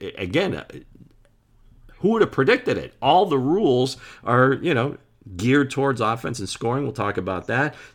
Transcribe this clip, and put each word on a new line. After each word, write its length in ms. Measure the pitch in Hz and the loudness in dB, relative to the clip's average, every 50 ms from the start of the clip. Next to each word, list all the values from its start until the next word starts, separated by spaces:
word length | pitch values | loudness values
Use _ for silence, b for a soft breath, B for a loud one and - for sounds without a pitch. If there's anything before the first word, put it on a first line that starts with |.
y-, 100 | 98 92 - - | -12 -12 -10 -8
again, 380 | 98 90 101 160 196 185 - | -6 -4 -2 -2 -2 -2 -4
uh, 100 | 73 - - - - - - - - - _ _ _ _ _ _ _ _ _ _ _ _ _ - _ - - - - | -8 -10 -12 -16 -20 -20 -20 -20 -20 -20 _ _ _ _ _ _ _ _ _ _ _ _ _ -20 _ -20 -20 -8 -2
who 100 | - 196 | 0 2
would 120 | 226 220 | 2 2
have 120 | 185 127 - | 2 2 2
predicted 440 | - 135 190 247 254 - - 123 90 | 0 2 2 2 2 2 -2 -4 -4
it? 160 | 65 64 - - | -4 -10 -10 -4
All 240 | - 135 156 180 185 | 2 4 4 4 4
the 120 | 180 151 135 | 4 2 0
rules 580 | 127 139 165 202 220 151 123 123 127 135 - B B B B B B | 2 2 2 2 4 4 4 4 2 0 -4 B B B B B B
are, 300 | 110 120 123 127 131 135 | 2 4 4 4 4 2
you 180 | - - 175 156 | 0 0 -2 0
know, 240 | 117 120 143 - - _ _ _ _ - 104 92 87 | 0 0 -2 -4 -10 _ _ _ _ -20 -16 -10 -4
geared 340 | 104 120 135 147 139 127 | 0 2 4 4 2 0
towards 300 | - 135 139 139 131 117 | -2 -2 -2 -2 0 0
offense 380 | 113 107 113 120 - 143 123 120 | 0 -2 -2 -2 -4 -8 -8 -8
and 100 | 98 90 | -8 -10
scoring. 340 | - - - 113 123 139 143 | -8 -6 -4 -2 -2 -2 -4
We'll 80 | 113 | -6
talk 240 | - - 101 101 101 | -6 -4 -4 -4 -4
about 320 | 95 90 95 92 87 - - | -4 -4 -4 -6 -6 -6 -4
that. 280 | 113 127 143 151 - B B B | -2 -2 -2 -2 -4 B B B